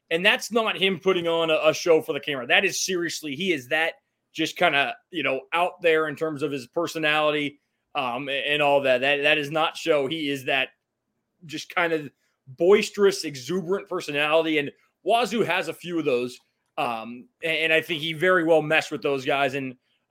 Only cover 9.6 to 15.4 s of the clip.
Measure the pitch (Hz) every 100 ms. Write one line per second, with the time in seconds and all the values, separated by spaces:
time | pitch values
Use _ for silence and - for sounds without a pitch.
9.6 | 160 - 165 147 135 160 143 139 131 135
10.6 | 131 _ _ _ _ _ _ _ 165 151
11.6 | - 185 170 160 139 _ _ _ - 127
12.6 | 170 220 208 - 196 196 156 139 120 185
13.6 | 165 190 - 180 151 143 151 160 160 151
14.6 | 139 - _ _ 165 233 233 226